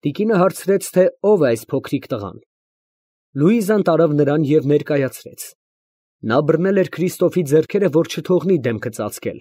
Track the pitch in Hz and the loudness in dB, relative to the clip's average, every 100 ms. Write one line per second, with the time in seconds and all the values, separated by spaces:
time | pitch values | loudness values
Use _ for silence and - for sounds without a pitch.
0 | 147 143 214 208 185 - 175 196 - 180 | -4 -2 0 2 2 0 -2 -2 0 0
1 | 185 - 196 208 139 117 - 135 - 139 | 0 0 0 2 2 0 -2 -6 -4 -8
2 | - 120 98 110 _ _ _ _ _ _ | -6 -8 -8 -14 _ _ _ _ _ _
3 | _ _ _ 135 151 233 190 214 185 160 | _ _ _ 0 2 2 2 0 2 2
4 | 165 147 139 151 143 151 135 147 143 147 | 2 2 2 2 2 2 2 0 0 -2
5 | 131 - - - - _ _ _ _ _ | -2 -8 -20 -18 -18 _ _ _ _ _
6 | _ _ 110 123 147 160 185 196 180 - | _ _ 0 0 2 2 2 2 0 -2
7 | 175 - 175 - 151 151 156 202 196 147 | -4 0 0 0 2 0 2 0 0 0
8 | 165 - - 180 175 175 123 110 120 - | -2 -6 -2 -2 2 0 0 -4 -8 -8
9 | 104 - 110 - | -10 -8 -10 -10